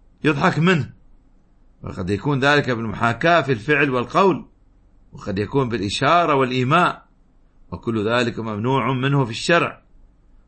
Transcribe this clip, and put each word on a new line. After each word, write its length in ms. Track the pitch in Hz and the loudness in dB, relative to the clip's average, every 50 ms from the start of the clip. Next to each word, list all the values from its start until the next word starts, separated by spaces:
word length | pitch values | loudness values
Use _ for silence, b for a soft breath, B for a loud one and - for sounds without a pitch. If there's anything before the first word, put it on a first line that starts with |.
| _ _ _ _ - | _ _ _ _ -2
يضحك 340 | 147 151 139 170 180 - 147 | -2 0 2 0 0 2 2
منه، 320 | 160 180 185 151 113 - - - - - - - _ _ _ _ _ _ _ _ _ _ _ _ - | 2 2 2 2 0 -4 -10 -18 -20 -20 -20 -20 _ _ _ _ _ _ _ _ _ _ _ _ -14
وقد 280 | 98 - - 95 87 | -12 -8 -6 -4 -4
يكون 300 | 101 101 - 147 147 131 | -4 -2 -2 -2 -2 2
ذلك 300 | 127 143 147 143 139 - | 2 4 4 4 2 0
بالمحاكاة 720 | 123 110 117 107 98 101 113 117 113 - - 165 175 165 | -2 -4 -4 -6 -4 -2 -2 -2 0 0 2 2 2 2
في 120 | 139 131 135 | 2 0 -2
الفعل 380 | 107 101 143 151 139 151 143 | -2 0 0 0 2 2 2
والقول، 560 | 127 123 117 120 - 170 196 190 175 262 - - _ _ _ _ _ _ _ _ _ _ _ _ - | 0 -2 -2 0 2 2 4 4 2 0 -4 -12 _ _ _ _ _ _ _ _ _ _ _ _ -20
وقد 260 | - - 104 98 98 | -12 -10 -6 -4 -4
يكون 300 | 104 92 - 139 135 117 | -4 -2 -2 -2 0 0
بالإشارة 680 | 113 113 98 101 101 - 131 139 165 175 170 156 147 | -2 -4 -4 -4 -4 -2 0 2 2 4 4 2 2
والإيماء، 680 | 135 131 123 127 127 127 127 151 175 175 151 - - - _ _ _ _ _ _ _ _ _ _ - - - | 2 2 0 0 -2 0 2 4 4 2 2 -2 -6 -14 _ _ _ _ _ _ _ _ _ _ -20 -18 -14
وكل 380 | 92 90 - 117 113 113 98 110 | -14 -8 -6 -4 -2 -2 0 0
ذلك 300 | 117 123 120 117 - - | 0 0 0 0 -2 -6
ممنوع 540 | 110 113 107 104 110 127 135 135 113 123 135 | -6 -6 -6 -4 -2 0 0 0 0 -2 -2
منه 320 | 127 131 143 143 143 135 | -2 0 0 2 2 0
في 60 | 110 | 0
الشرع، 520 | 113 - - - 170 170 143 117 - - _ _ - - - - _ _ _ _ - - _ | -4 -4 0 2 2 2 2 0 -4 -10 _ _ -20 -20 -20 -20 _ _ _ _ -20 -20 _